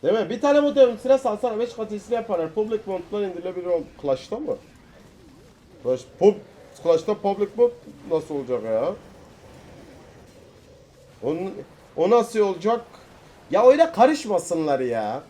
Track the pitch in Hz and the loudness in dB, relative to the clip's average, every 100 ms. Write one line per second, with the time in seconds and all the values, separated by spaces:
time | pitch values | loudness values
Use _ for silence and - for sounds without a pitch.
0 | 139 220 180 226 285 285 285 277 254 220 | 0 0 -2 -2 2 4 4 6 4 4
1 | 254 262 262 208 247 214 240 - 220 208 | 2 2 2 -2 -4 -2 -6 -6 -10 -10
2 | 202 233 226 185 160 185 214 214 208 185 | -6 -6 -2 -4 -2 -4 -2 -4 -4 -8
3 | 175 208 202 175 180 180 180 175 - - | -6 -6 -6 -6 -8 -8 -2 -2 -4 -10
4 | 143 131 - 226 302 - - - - - | -4 -4 -4 -8 -6 -8 -10 -20 -20 -20
5 | - - - - - - - - 120 127 | -20 -20 -20 -20 -20 -20 -20 -10 -4 -4
6 | - - 196 202 - - - - 165 160 | -6 4 4 4 -8 -20 -20 -10 0 0
7 | - 208 202 196 202 214 240 240 - - | 2 -4 -4 -2 -4 0 0 0 -20 -20
8 | - 160 160 147 123 123 110 110 143 208 | -6 -6 -4 -8 -4 -6 -2 -4 -4 -6
9 | - - - - - - - - - - | -14 -20 -20 -20 -20 -20 -20 -20 -20 -20
10 | - - - - - - - - - - | -20 -20 -20 -20 -20 -20 -20 -20 -20 -20
11 | - - 117 160 190 104 - - - - | -20 -10 -6 -4 -6 -10 -18 -20 -18 -2
12 | 170 233 233 220 202 180 190 233 233 - | 4 4 2 0 0 0 -2 -2 -4 -20
13 | - - - - - 175 247 285 330 - | -20 -20 -20 -20 -4 4 6 6 4 4
14 | 254 302 214 190 165 170 156 135 127 117 | 4 4 -2 -4 -2 -4 0 0 0 -2
15 | 110 123 | -4 -6